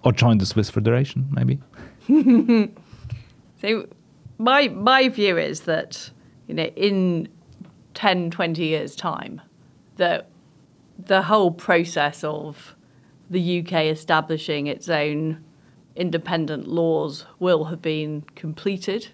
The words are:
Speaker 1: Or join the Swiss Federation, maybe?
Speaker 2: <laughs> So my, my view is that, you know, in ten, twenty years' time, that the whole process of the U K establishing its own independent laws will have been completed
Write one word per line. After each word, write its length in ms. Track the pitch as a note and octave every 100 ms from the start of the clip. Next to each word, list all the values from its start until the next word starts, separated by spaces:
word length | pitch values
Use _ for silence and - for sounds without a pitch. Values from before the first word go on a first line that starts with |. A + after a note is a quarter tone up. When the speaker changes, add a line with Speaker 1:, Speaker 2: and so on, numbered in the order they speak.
Speaker 1:
Or 100 | C3+
join 260 | A#2 A#2+ A2
the 80 | F#2+
Swiss 240 | - G2+
Federation, 580 | - G#2+ A#2+ C#3 - C3+
maybe? 300 | C3+ B2 C#3 - - - - -
Speaker 2:
<laughs> 640 | D4 C4 A#3 A3+ A3+ G3+ - - - - - - - _ _
So 240 | G3+ A3 - - _ _ - -
my, 300 | A3+ C4+ C4+
my 400 | F3 G#3+ C4 C4
view 300 | A#3+ G3+ E3+
is 220 | D3+ D3+
that, 480 | - D#3 - - - - - - -
you 60 |
know, 160 | D#3 D#3+
in 540 | - G3+ G3 F#3 E3+ - - _ - - _ _
ten, 360 | - G#3 F#3 E3+
twenty 320 | E3+ E3+ E3
years' 320 | D#3+ D#3 D#3+ -
time, 440 | F3+ - - - - _ _ _ _ -
that 320 | F3 E3+ - _ _ _ _ _ _ -
the 240 | - F#3+
whole 300 | F3 G#3+ F#3
process 720 | E3+ - F3 E3+ E3+ D3 C#3+
of 500 | D3+ D3+ D3+ D3 - - _ _ _ _ _
the 100 | F3+
U 220 | F3 F3
K 260 | E3+ F3 D#3
establishing 800 | D#3 - D#3+ D#3 D#3+ D#3 D3 C#3+
its 220 | - -
own 560 | D#3 D3+ D3+ D#3 D#3+ - _ _ _ _ -
independent 680 | F3+ E3 E3 E3+ D#3 D3+ -
laws 560 | E3 E3 D#3+ D3+ D3+ - -
will 260 | F3+ E3
have 160 | D#3 D#3+
been 400 | E3 D#3 D3+ D3+ D3
completed 720 | - D#3+ D#3 G3+ F#3+ F#3 G3+ -